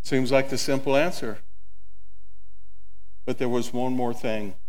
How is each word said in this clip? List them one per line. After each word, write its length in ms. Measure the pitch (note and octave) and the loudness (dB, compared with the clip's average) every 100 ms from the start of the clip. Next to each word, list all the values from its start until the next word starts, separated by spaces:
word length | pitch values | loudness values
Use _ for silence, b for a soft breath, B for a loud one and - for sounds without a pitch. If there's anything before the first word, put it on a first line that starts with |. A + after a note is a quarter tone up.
Seems 300 | - C3+ B2+ | 2 0 4
like 180 | C3+ C3+ | 2 2
the 80 | B2 | 0
simple 380 | - C3+ C#3 C3+ | 0 0 2 2
answer. 440 | E3+ - A#2 G#2 - - - - - - - - - - - - - - - - - - - | 2 0 -2 -2 -2 -2 -2 -2 -2 -2 -2 -2 -2 -2 -2 -2 -2 0 0 -2 0 0 0
But 120 | A#2+ | 0
there 120 | B2 | 2
was 220 | B2 A#2 | 2 0
one 220 | A#2+ B2+ | 0 0
more 200 | B2+ A#2+ | 2 0
thing. 420 | A2+ B2 A2 G#2 - | 0 0 0 0 -2